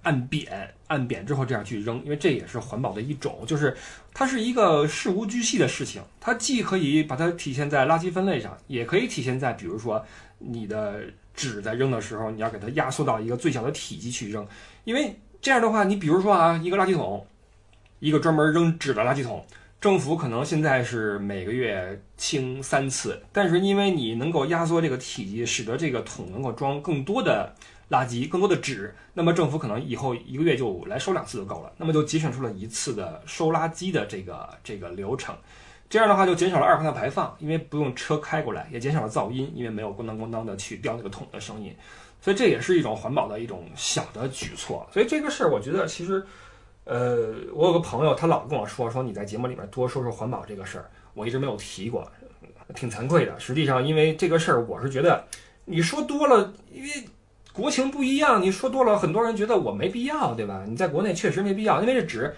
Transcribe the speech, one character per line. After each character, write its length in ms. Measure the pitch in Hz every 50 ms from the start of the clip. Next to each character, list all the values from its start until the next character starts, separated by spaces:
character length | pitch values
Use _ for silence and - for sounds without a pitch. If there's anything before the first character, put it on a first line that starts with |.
| -
按 240 | 175 147 127 123
扁， 420 | 135 - 147 - - - 101 95 - - - _
按 200 | - 156 135 123
扁 180 | 117 117 - 98
之 80 | 131 143
后 100 | 131 127
这 120 | 117 123
样 100 | 107 101
去 140 | 104 123 101
扔， 180 | 104 117 113 131 139
因 80 | 143
为 40 | 147
这 140 | 147 - 170
也 160 | 131 101 -
是 140 | - - 117
环 200 | - - 107 120
保 140 | 135 101 98
的 80 | 107
一 140 | 120 143 147
种， 280 | 131 - - - - 117
就 100 | 117 160
是 180 | 143 147 131 - - - - - - - - -
它 140 | - 269
是 120 | 262 269 226
一 140 | 220 247 240
个 340 | 247 208 175 156 147 151
事 220 | 151 - - - 214
无 160 | 180 208 226
巨 160 | 202 240 240
细 160 | 226 226 -
的 100 | 196 -
事 160 | - - - 131
情， 200 | - - - - - - -
它 160 | - 233 247
既 260 | 240 - 302 262 226
可 160 | 185 156 190
以 240 | 190 156 139 151 156
把 140 | 151 151 131
它 160 | 127 165 175
体 200 | 170 - - 143
现 160 | 127 143 147
在 200 | 143 147 139 131
垃 120 | 147 160 165
圾 120 | 175 185
分 160 | 165 185 190
类 120 | 196 165 120
上， 160 | 104 - - - -
也 180 | - 135 117 117
可 100 | 117 170
以 120 | 202 247
体 160 | - - 151 120
现 160 | 127 123 131
在 140 | 139 123 113
比 120 | - 101
如 140 | 82 98 113
说 260 | 113 117 104 110 - - - - - - _
你 300 | - - 123 117 113 107
的 340 | 98 107 107 107 101 104 107 107 - - - _ - -
纸 280 | - - 127 104 101
在 120 | 101 110 113
扔 180 | 123 135 135
的 80 | 123 110
时 160 | 104 - 113
候， 160 | 107 113 107
你 80 | 110 107
要 100 | 110 113
给 80 | 107
它 120 | 101 104 117
压 200 | 135 156 123 131
缩 140 | - - 139
到 160 | 127 113 107
一 80 | 110
个 80 | 117 123
最 160 | 123 - 160
小 100 | 123 120
的 80 | 113 143
体 260 | 151 - - - -
积 120 | 151 - 120
去 200 | 123 - 123 101
扔。 180 | 107 107 101 - - - - - - - -
因 100 | 220 233
为 240 | 285 294 208 - - - - - -
这 100 | - 269
样 100 | 269 233
的 80 | 226 214
话， 140 | 220 214 196
你 140 | 190 208
比 100 | 196 170
如 140 | 147 165 190
说 120 | 185 208 196
啊， 240 | 175 165 170 170 160 160
一 60 | 180
个 80 | 190
垃 100 | 196 185
圾 60 | 190 185
桶， 340 | 147 104 95 101 - - - _ _ _ _ _ - _ _ _ _ _ _ _ -
一 100 | 143 156
个 80 | 151
专 160 | 143 127 165 160
门 200 | 151 151 156 151
扔 260 | 170 170 165 160 165
纸 140 | - 139 117
的 100 | 104 117
垃 100 | 123 139
圾 80 | 143
桶， 240 | 127 117 95 80 - - - - - - - -
政 180 | - 202 190 170
府 160 | 127 139 165
可 140 | 165 156 120
能 160 | 113 120 143
现 180 | - 170 156 156
在 180 | 143 135 127
是 380 | 120 110 120 113 110 104 101 101
每 240 | 101 101 101 95 90
个 80 | 101
月 500 | 120 127 123 110 101 92 92 92 98 - - - -
清 480 | - - - 160 135 131 127 127 139 135
三 260 | - 156 135 139 135
次， 320 | 135 - - 110 - - - - -
但 160 | 202 196 170
是 100 | 170 180
因 160 | 190 196 196
为 160 | 202 202 196
你 240 | 180 156 117 110 117
能 160 | 117 135 165
够 140 | 165 147 135
压 200 | 156 175 170 170
缩 160 | 160 170 165
这 60 | 165
个 80 | 143 127
体 280 | 127 - - - - 98
积， 200 | 95 104 117 120
使 200 | 117 - - 110
得 100 | 107 123
这 160 | - 165 143
个 100 | 123 113 -
桶 280 | - - - 92 87
能 100 | 92 120
够 120 | 139 117 110
装 280 | - 139 139 143 143
更 220 | 147 180 156 139 135
多 180 | 190 208 262
的 320 | 208 156 113 104 90 - - - - - - - - -
垃 180 | - 127 131
圾、 220 | 120 120 120 135 156
更 100 | 185 180
多 80 | 196
的 80 | 196 170
纸， 400 | - - 135 123 98 101 107 - - - - -
那 80 | 175
么 120 | 165 170 170
政 180 | 180 160 131
府 60 | 147
可 100 | 156 151
能 160 | 107 104 120 156
以 100 | 139 117
后 220 | - 135 131 120
一 220 | 117 - 131 127
个 60 | 139 160
月 120 | 170 131
就 300 | 123 127 107 92 85 -
来 120 | 95 113
收 140 | 135 - 196
两 140 | 185 147 -
次 120 | - -
就 60 | 107 98
够 180 | 101 95 82 -
了， 100 | - -
那 100 | - 165
么 60 | 160
就 100 | 156 151
节 160 | 151 - 156
省 140 | 160 156 156
出 100 | 127 131
了 80 | 127 113 98
一 120 | 92 104
次 280 | 113 - - - 135 113
的 280 | 101 90 80 78 - -
收 220 | - - - 165
垃 220 | 160 165 160 165 165
圾 220 | 165 - 175 190
的 140 | 165 123 104
这 160 | - 110 92
个， 280 | 92 90 78 62 50 - - - -
这 140 | - 107
个 100 | 95 90 87
流 260 | 90 98 98 104 135
程。 180 | 131 - - - - - - - - - - - - -
这 120 | - - 220
样 100 | 226 208
的 60 | 196
话 100 | 190 190
就 80 | 185 170
减 160 | 165 175 185
少 100 | 175 139
了 60 | -
二 80 | 180 160
氧 100 | 147 160
化 0 |
碳 100 | 151 131
排 140 | 120 107
放， 260 | 139 - 196 165 - - -
因 80 | 156
为 80 | 151 160 156
不 180 | - - 147
用 180 | 151 147 131 123
车 220 | - - - 151
开 240 | 151 151 - 160 156
过 100 | 131 117
来， 160 | 98 78 76 -
也 80 | 127 117
减 120 | 120 139
少 120 | 156 147 107
了 60 | 110
噪 200 | 117 147 98 107
音， 200 | 127 131 135 151 -
因 100 | - 120
为 60 | 113
没 140 | 110 107 110
有 60 | 101 101
咣 120 | 110 113
当 120 | 110 110
咣 140 | 110 113 113
当 120 | 113 113 113
的 140 | 110 98
去 200 | 95 - - 107
叼 180 | 98 107 113 113
那 60 | 120 104
个 40 |
桶 200 | 98 - - - -
的 80 | - 104
声 220 | 104 - 107 107
音。 120 | 101 - - - - - - - - - - -
所 140 | - 196 196
以 20 |
这 120 | 202 254
也 120 | 180 123 120
是 180 | - 180 185
一 40 | 165
种 140 | 131 107 113
环 180 | 110 - 113 139
保 140 | 135 -
的 120 | 107 104 110
一 60 | 117
种 180 | 117 98 87 85 82 71
小 280 | - - - - 131 - -
的 160 | - 107 127 135
举 180 | 131 - - 82 -
措。 320 | - - - - - - -
所 100 | - 196
以 40 | 240
这 160 | 240 311 302
个 80 | 294 285
事 140 | 285 - 226
儿 80 | 156
我 80 | 131 107
觉 100 | 101 139
得 140 | 175 190 165
其 180 | 160 - - 175
实， 220 | 185 196 190 - - - - - - - - - - - _ -
呃， 500 | - 123 123 123 123 123 117 113 110 110 110 - - -
我 140 | 147 165
有 60 | 180 165
个 60 | 170
朋 240 | 165 - - 120 156
友 120 | 151 131
他 100 | - 160
老 220 | 160 - - 113
跟 100 | 127 151
我 80 | 117 104
说， 240 | 104 - - 120 113
说 140 | 117 131 131
你 100 | 117 98
在 100 | 101 104
节 140 | 101 107
目 80 | 113 123
里 100 | 123 123
面 100 | - 98
多 200 | 101 - 127 127
说 140 | 123 - 135
说 100 | 120 120
环 180 | - - 110 123
保 140 | 117 95 95
这 120 | - 104
个 100 | 95 95
事 140 | - - -
儿， 100 | - - - - - - -
我 120 | 104 107
一 40 | 120
直 80 | 127
没 80 | 131 139
有 100 | 131 104
提 320 | 101 - - - - 98
过， 240 | 117 120 92 - - - - - - - - - - - - - - -
挺 160 | - 131 117
惭 180 | 101 120 120
愧 160 | 139 170 160 120
的。 160 | 98 71 -
实 140 | - - 127
际 100 | 160 151
上 220 | 139 131 127 135
因 100 | 151 156
为 200 | 156 156 160 156
这 120 | 156 190
个 120 | 170 165 160
事 120 | 160 -
儿， 140 | 139 120 117
我 160 | 101 85 -
是 80 | 131 135
觉 140 | 131 131 -
得 200 | - - - - - - - - - _ _ -
你 180 | - 170 160 165
说 180 | 165 285 302
多 260 | - - 285 285 294
了， 240 | 277 247 208 196 175 - - - - -
因 80 | 254
为 80 | 269 285 294 269 233 - - _ _ _ _ _ - - -
国 160 | 190 233 294
情 180 | - 254 269 269
不 140 | 277 285 262
一 140 | 262 277
样， 240 | 294 302 277 233 202
你 100 | 180 190
说 180 | 190 - 269 254
多 140 | 254 269 247
了， 160 | 220 208 208
很 140 | - 156 170
多 100 | 220 233
人 100 | 226 220
觉 140 | 196 208
得 100 | 226 226
我 140 | 185 135 107
没 160 | 101 104 151
必 160 | 196 240 240 247
要， 320 | 285 302 302 226 135 113
对 100 | 113 104
吧？ 200 | 98 98 92 98
你 80 | 104 113
在 140 | 160 - -
国 120 | 139 170
内 120 | 208 214 165
确 180 | - - 170
实 100 | 131 185
没 120 | 202 202 190
必 100 | 208 214
要， 160 | 208 151 151
因 80 | 208
为 60 | 247 262
这 100 | 240 170
纸 300 | - 120 110 131 151 -